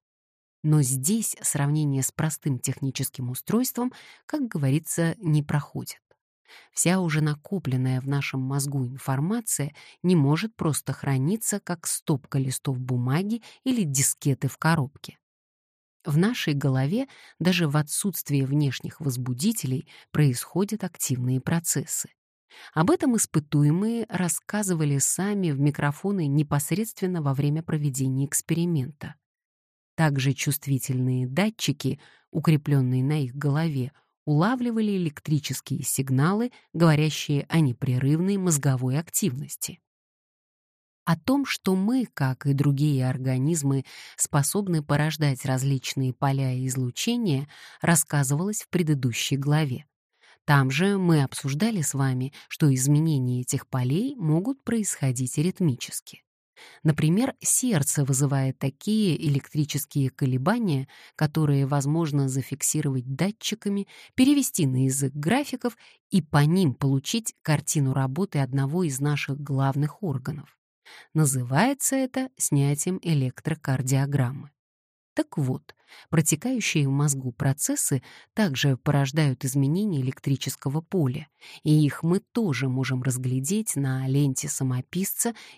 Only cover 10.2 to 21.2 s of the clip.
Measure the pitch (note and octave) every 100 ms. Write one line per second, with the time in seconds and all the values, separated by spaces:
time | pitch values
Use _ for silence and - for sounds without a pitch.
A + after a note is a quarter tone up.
10.2 | C#3 D#3+ A3 - D#3+ C#3 - - C#3+ C3
11.2 | C#3+ A3 - G3+ - F3 - - - C#3+
12.2 | - C#3 C3 - C#3+ B2+ B2+ B2 B2 D3+
13.2 | G3+ A3+ - - C4 B3 D#3 C3+ - -
14.2 | D3 C3 C3+ - - D#3+ B2+ - - -
15.2 | _ _ _ _ _ _ _ _ - D3
16.2 | G3+ B3 E3 C#3+ C#3 C3 C#3 A3+ C4+ -
17.2 | - _ E3+ F3 D#3 D3+ D3 - G3+ -
18.2 | - C#3+ C3 D3 C#3+ - B2+ - C#3+ B2
19.2 | B2+ B2 G3+ A3 C3 C3 - - - -
20.2 | D3 B2 - E3+ G3+ G#3+ F#3 - - B2+